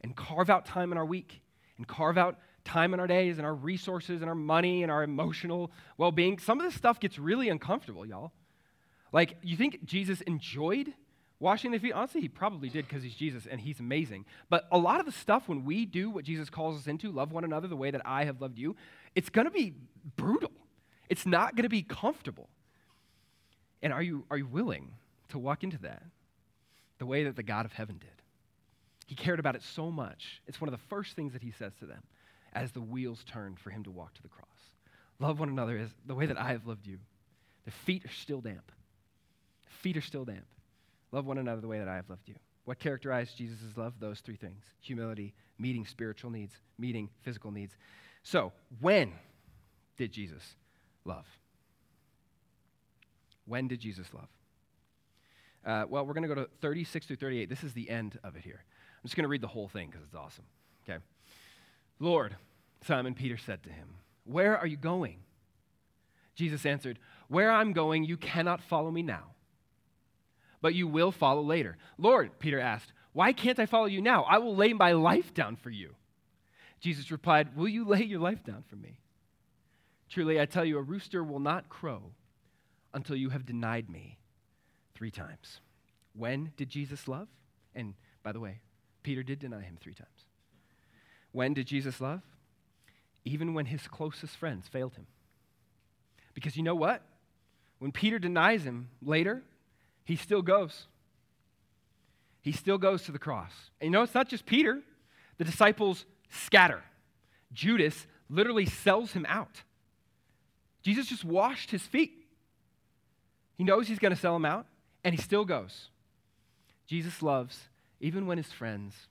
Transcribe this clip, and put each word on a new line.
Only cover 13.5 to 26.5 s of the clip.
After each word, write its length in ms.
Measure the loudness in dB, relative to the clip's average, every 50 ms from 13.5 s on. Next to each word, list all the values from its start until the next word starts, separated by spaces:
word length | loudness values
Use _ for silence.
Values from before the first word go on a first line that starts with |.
| -12 -10
he's 180 | -8 -10 -10 -8
amazing. 460 | -6 -4 -2 -2 -2 -4 -6 -12 -16 -18 -20 -14 -2 2
But 180 | 2 2 4 6 4
a 60 | 6
lot 220 | 6 6 4 4
of 40 | 2
the 80 | -2 -6
stuff 360 | -4 2 4 4 4 4 0
when 180 | -4 -4 -2
we 180 | -2 -2 -2 -2
do 240 | -2 -2 -2 -2 -2
what 160 | -4 -6 -6
Jesus 240 | -6 -6 -6 -6 -8
calls 300 | -8 -4 -4 -4 -4 -4
us 80 | -6
into, 260 | -6 -6 -6 -6 -4 -2
"Love 180 | -2 -2 -2 -2
one 120 | -4 -4
another 240 | -2 -2 -4 -4 -4
the 80 | -6
way 140 | -4 -4 -2
that 160 | -2 -4 -4
I 180 | -2 -2 0 0
have 160 | -2 -2 -6
loved 180 | -8 -10 -8 -6
you," 160 | -6 -6 -8 -8 -12 -20 -20 -20 -12 -4 -2
it's 140 | -2 0 2
gonna 220 | 4 4 4 4
be 240 | 4 0 0 0 -2 -10 -18 -20 -20 -20 -18 -14 -8
brutal. 360 | -4 0 2 2 2 2 -2 -8 -10 _ _ _ _ _ _ _ _ _ -4
It's 160 | -4 -2 0
not 280 | 4 4 4 4 4 2
gonna 140 | 0 0 2
be 140 | 2 0 -2
comfortable. 640 | -2 -6 -2 -2 -2 -2 -2 -6 -12 -12 -12 -16 -20 _ _ _ _ _ _ _ _ _ _ _ _ _ _ _ _ _ _ _ _ _ _ _ _ _ -4 -4
And 100 | -2 -2
are 100 | -2 -2
you, 220 | -4 -4 -6 -6 -6
are 80 | -6 -4
you 80 | -4
willing 480 | -4 -4 -4 -2 -2 -4 -6 -8 -14 -18 -20 _ _ _ _ _ -12
to 100 | -10 -6
walk 240 | -4 -4 -4 -4 -4
into 140 | -8 -8 -8
that 260 | -10 -12 -14 -14 -18 -20 -20 _ _ _ _ _ _ _